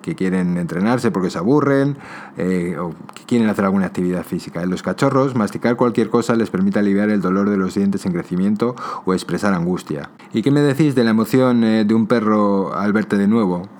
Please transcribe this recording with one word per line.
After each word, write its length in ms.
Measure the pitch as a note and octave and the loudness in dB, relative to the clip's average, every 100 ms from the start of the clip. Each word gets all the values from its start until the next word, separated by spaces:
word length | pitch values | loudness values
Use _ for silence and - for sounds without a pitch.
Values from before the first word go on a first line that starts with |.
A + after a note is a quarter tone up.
que 140 | - D#2+ | -10 -4
quieren 420 | F#2 F#2 F2+ F2 | -2 0 0 -2
entrenarse 520 | E2+ E2 G2+ B2 A#2+ | -2 -2 0 0 0
porque 200 | F#2+ F2+ | -2 -2
se 80 | - | -2
aburren, 600 | F#2+ D3 D3 C#3 C#3 C#3 - - - - | 2 2 4 2 0 -2 -10 -18 -14 -6
eh, 400 | F2 F#2 F2 D#2 | -2 0 -2 -4
o 120 | F2 D#2 - - | -8 -10 -16 -20
que 80 | - | -2
quieren 220 | A#2+ A2 | 2 2
hacer 160 | G2+ | 2
alguna 220 | G2 G2 F#2 | 2 2 0
actividad 400 | - F2+ F2+ E2 | -2 -2 -2 -4
física. 360 | F2 - E2+ | -8 -8 -6
En 80 | F2+ | -4
los 140 | F2+ | -4
cachorros, 520 | - F#2 C#3 C3 C#3 B2 | -4 0 0 2 0 0
masticar 420 | G2+ - A#2 A#2+ | -2 -2 -2 2
cualquier 320 | B2 A2 A2 | 2 2 0
cosa 260 | A#2+ A2 A#2 | 0 0 0
les 140 | G#2+ | 0
permite 300 | F#2 G2 G2+ | 0 0 2
aliviar 300 | G#2 G2 G#2 | 2 2 2
el 100 | G#2 | 0
dolor 280 | F#2 F#2+ G2+ | 0 0 2
de 60 | G2+ | 0
los 200 | F#2+ G2+ | 0 0
dientes 300 | G2 G2 G2+ | 0 0 -2
en 60 | |
crecimiento 640 | F2 - F2+ G2 G#2 A#2 B2 - - - | -4 -4 -2 0 0 -2 -4 -8 -8 -2
o 80 | |
expresar 400 | F2+ - E2 G#2 | -2 -2 -4 0
angustia. 560 | F#2 E2+ F2+ - D2+ C#2 - - | 0 0 -2 -4 -10 -10 -18 -6
¿Y 80 | A2+ | -2
qué 100 | B2 | 2
me 80 | C#3+ | 2
decís 340 | D3 C3 D3+ | 2 2 2
de 120 | B2+ A#2 | 2 2
la 60 | |
emoción, 520 | A2 A2 C3 B2+ A#2+ | 2 2 2 4 4
eh, 220 | A2+ A2 G#2 | 2 2 2
de 80 | |
un 140 | A2+ A2 | 2 2
perro 680 | A#2+ G#2+ G#2+ G#2 G2 F#2+ - | 2 2 2 2 0 -2 -2
al 160 | G2+ | 0
verte 260 | G#2 G#2 G2+ | 0 0 0
de 100 | G2+ | 2
nuevo 420 | A2+ G2+ F2+ F2+ - | 2 2 -2 -6 -10